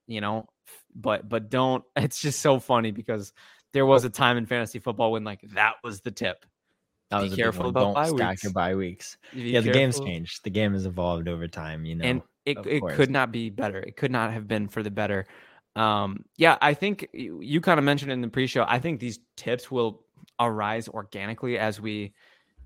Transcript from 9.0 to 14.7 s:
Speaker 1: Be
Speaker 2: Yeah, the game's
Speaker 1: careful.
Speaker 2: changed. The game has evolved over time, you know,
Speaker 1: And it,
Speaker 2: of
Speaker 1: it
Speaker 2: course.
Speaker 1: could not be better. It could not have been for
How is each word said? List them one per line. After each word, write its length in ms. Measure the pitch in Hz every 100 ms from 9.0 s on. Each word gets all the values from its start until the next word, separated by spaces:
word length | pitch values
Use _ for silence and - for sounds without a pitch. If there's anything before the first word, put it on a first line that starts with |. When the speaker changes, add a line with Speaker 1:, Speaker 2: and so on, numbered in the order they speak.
| - - -
Speaker 1:
Be 100 | 131 120
Speaker 2:
Yeah, 80 | 120
the 100 | 107
game's 240 | 127 135
Speaker 1:
careful. 120 | 123 120
Speaker 2:
changed. 360 | 85 85 -
The 80 | 110
game 220 | 98 107
has 120 | 98
evolved 440 | 95 90 87 85 85
over 180 | 85 85
time, 380 | - 78 80
you 100 | 80
know, 100 | 82
Speaker 1:
And 180 | 123 127 - _
it, 120 | - 139
Speaker 2:
of 100 | 101
Speaker 1:
it 140 | 143
Speaker 2:
course. 160 | 90 71
Speaker 1:
could 140 | 135
not 200 | 135 123
be 200 | 117 113
better. 280 | 101 107 95
It 180 | - -
could 140 | 139
not 220 | 123 113
have 160 | 110 107
been 180 | 110
for 160 | 104